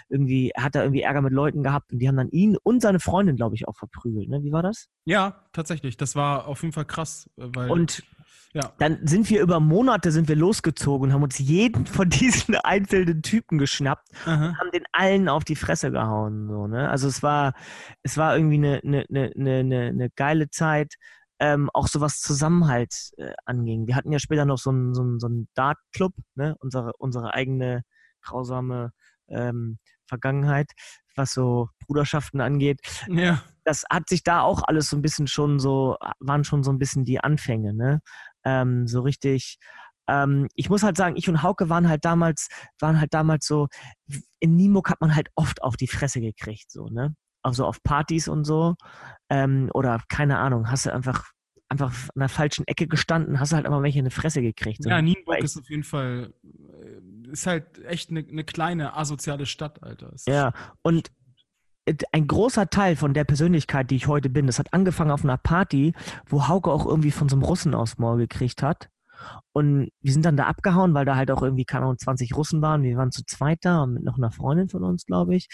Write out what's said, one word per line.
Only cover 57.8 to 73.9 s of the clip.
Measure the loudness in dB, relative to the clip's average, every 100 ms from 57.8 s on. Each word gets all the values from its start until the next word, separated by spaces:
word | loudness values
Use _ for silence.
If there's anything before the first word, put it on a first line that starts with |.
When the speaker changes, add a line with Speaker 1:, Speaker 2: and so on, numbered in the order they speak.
| -10
Speaker 2:
echt | -10 -6
eine, | -8
eine | -8 -10
kleine | -8 -4 -2 -2 -4
asoziale | -4 -6 -6 -6 -6 -6
Stadt, | -8 -10 -12
Alter. | -18 -16 -18
Es | -8 0
ist |
Speaker 1:
Ja, | 2 2 -2 -12 -4
und | 2 2 0 _ _ _ _ _ _ _ -4 -4 0
ein | 0 2
großer | 2 2 2 0
Teil | 2 2 2
von | 2
der | 2
Persönlichkeit, | 2 2 4 2 2 -2 0
die | 0
ich | 2
heute | 0 2
bin, | 2 2
das | 0
hat | 0
angefangen | 2 2 2 2
auf | 2
einer | 0 0
Party, | 2 2 2 2 2 0 -8 -16 -2
wo | 0 2
Hauke | 2 2
auch | 0 2
irgendwie | 2 2
von | 2 2
so | 2
einem |
Russen | 2 0 0
aufs | 0 -2 -2
Maul | 0 2
gekriegt | 0 -2 -4 -2
hat. | -2 -2 -8 _ _ -20 -18 -20 -6
Und | 0 4 4 0 -2
wir | 0
sind | 2
dann | 4 4
da | 2
abgehauen, | 0 2 4 4
weil | 4
da | 2 2
halt | 2
auch | 0
irgendwie, | 0 0 -2
keine | -2
Ahnung, | -2 -2
zwanzig | -2 -2 -2 -2
Russen | -2 0
waren. | 2 2
Wir | 2 0
waren | 0
zu | -2 -8
zweit | -2 0 0
da | 2 2
mit | 2